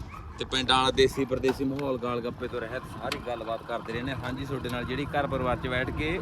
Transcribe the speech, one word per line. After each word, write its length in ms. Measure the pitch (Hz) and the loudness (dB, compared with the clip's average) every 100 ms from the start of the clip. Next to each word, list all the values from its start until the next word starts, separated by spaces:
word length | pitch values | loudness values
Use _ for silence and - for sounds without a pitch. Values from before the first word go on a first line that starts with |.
| - - - - | -10 -12 -12 -8
ਤੇ 60 | 127 | -2
ਪਿੰਡਾਂ 320 | 131 123 120 | 0 4 6
ਵਾਲਾ 140 | 131 | 6
ਦੇਸੀ 340 | 123 135 131 131 | 8 6 6 0
ਪਰਦੇਸੀ 380 | 127 131 127 | 2 2 2
ਮਾਹੌਲ, 340 | 139 135 143 127 | 2 0 0 -2
ਗਾਲ 240 | 120 120 | -2 -2
ਗੱਪੇ 260 | 117 - 123 | -4 -4 -4
ਤੋਂ 140 | 120 | -4
ਰਹਿਤ 220 | 113 127 | -4 -6
ਸਾਰੀ 360 | - - 117 120 117 | -8 -8 -6 -6 -4
ਗੱਲਬਾਤ 360 | 120 110 113 | -4 -2 -4
ਕਰਦੇ 300 | - 117 107 | -4 -6 -4
ਰਹਿੰਦੇ 180 | 113 131 | -4 -2
ਹਾਂ। 80 | 127 | -4
ਹਾਂਜੀ, 260 | 123 131 135 | -4 -4 -4
ਤੁਹਾਡੇ 240 | 135 120 | -4 -2
ਨਾਲ 160 | 123 120 | -2 -2
ਜਿਹੜੀ 200 | 131 143 | -2 0
ਘਰ 220 | 147 139 | 0 2
ਪਰਿਵਾਰ 300 | 135 127 120 | 2 2 0
'ਚ 100 | 131 | 0
ਬੈਠ 220 | 127 127 | 0 0
ਕੇ 300 | 123 156 180 | 0 0 0